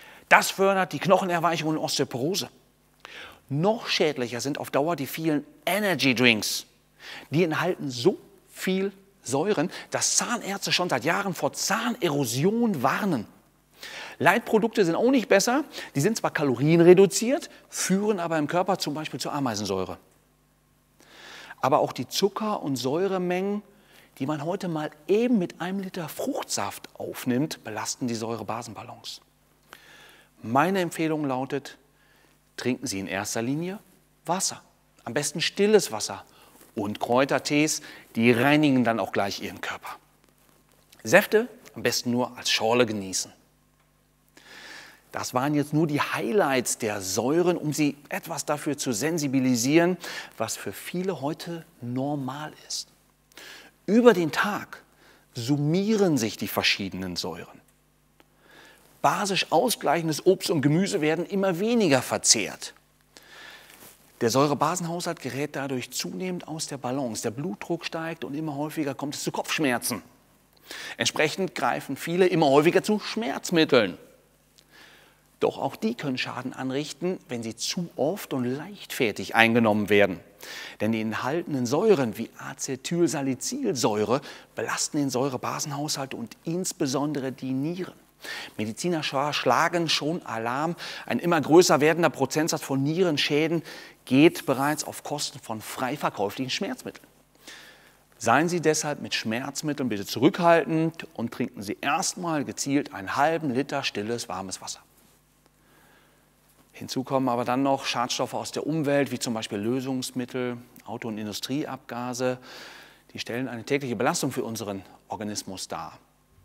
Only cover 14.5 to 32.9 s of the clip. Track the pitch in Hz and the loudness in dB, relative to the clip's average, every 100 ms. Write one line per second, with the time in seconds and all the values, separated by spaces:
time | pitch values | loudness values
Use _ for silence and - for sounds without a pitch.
14.5 | 220 226 226 170 170 233 269 196 202 214 | 2 2 2 2 4 4 4 4 4 4
15.5 | 269 294 - - 139 170 226 156 - 147 | 0 -2 -8 -6 0 0 2 -2 0 0
16.5 | 117 147 170 170 180 196 - 226 320 - | 2 6 10 10 10 8 4 0 -2 -4
17.5 | - - - - 190 208 202 165 160 143 | -16 -12 -4 0 0 0 0 0 0 2
18.5 | 175 185 180 160 147 151 135 - 143 131 | 2 2 0 -2 -6 -6 -8 -6 -2 -2
19.5 | 104 101 95 87 85 _ _ _ _ _ | -2 0 -2 -2 -8 _ _ _ _ _
20.5 | _ _ _ _ _ - - - - - | _ _ _ _ _ -20 -20 -20 -18 -18
21.5 | - 131 139 139 - 127 - 202 - 214 | -2 4 4 4 -2 -6 0 0 0 -4
22.5 | 208 156 127 127 156 196 190 180 180 196 | -4 -2 -2 0 0 0 -2 -2 -2 -2
23.5 | 208 - _ _ - - - 139 151 156 | -4 -8 _ _ -20 -18 -8 -4 -4 -4
24.5 | 196 180 156 151 - - 202 247 226 175 | -4 -4 -4 -6 -6 0 2 4 4 2
25.5 | - 175 196 190 185 156 - 254 294 - | -4 -6 -6 -8 -8 -10 -6 -6 -4 -4
26.5 | - 101 - - - - 85 127 123 156 | -4 -4 -8 -14 -12 -10 -6 -2 0 0
27.5 | - 110 107 110 - 123 113 113 113 107 | -6 -10 -8 -8 -6 -4 -4 -4 -6 -6
28.5 | 113 120 101 117 - - - _ _ _ | -8 -10 -14 -16 -16 -16 -16 _ _ _
29.5 | _ _ - - - - - _ _ 110 | _ _ -20 -20 -20 -20 -20 _ _ -2
30.5 | 131 170 196 170 - 160 156 143 127 135 | 2 2 2 -2 -2 -2 -2 -2 -4 -4
31.5 | 139 - - _ _ _ _ _ _ _ | -6 -8 -18 _ _ _ _ _ _ _
32.5 | - 123 123 - | -6 -2 -2 -4